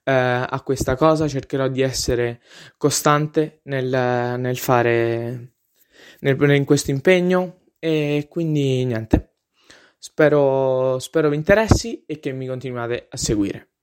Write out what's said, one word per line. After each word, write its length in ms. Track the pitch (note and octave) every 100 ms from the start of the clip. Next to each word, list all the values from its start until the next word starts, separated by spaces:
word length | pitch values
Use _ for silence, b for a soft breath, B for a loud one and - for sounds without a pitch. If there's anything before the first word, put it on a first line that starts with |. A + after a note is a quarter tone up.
eh, 80 | -
a 480 | C3 B2+ B2 B2+ C3+
questa 320 | - C3 - C3
cosa, 320 | D#3+ D#3 D3+
cercherò 400 | C3+ - C#3 C3+
di 140 | C3
essere 580 | C3 - - A#2+ A#2+ A#2+ B B B -
costante 840 | D3 - D3+ D3 D3+ D#3 D3+ _
nel, 260 | C#3 C3+ B2+ C3 B2 B2 B2 B2
nel 180 | B2+ B2+
fare 1000 | - A#2+ A#2+ A#2 A#2 A#2 A#2 B2 B2 _ _ _ b b b b
nel, 200 | C#3 C3+ C#3+ C#3+
in 100 | C#3
questo 260 | C#3+ -
impegno, 680 | C#3 F#3 F3+ F3+ F#3 F3+ - _ -
e 480 | D#3+ D#3 D3 D3 D3
quindi 540 | E3+ E3 D3+ C3+ B2+ B2+
niente. 500 | A2+ A2 - - _ _ b b b b b
Spero, 1000 | - - D3+ D3 C#3 C3+ C3+ C3 C3 C3
spero 300 | - D#3+ D3+
vi 60 | D3
interessi 680 | D#3 G3+ G#3+ - A#3 - -
e 140 | D3
che 120 | C#3+
mi 160 | C3 C3
continuate 600 | B2+ C3 B2 A#2 A#2+ -
a 80 | C3
seguire. 540 | - G#2 G2 - _ _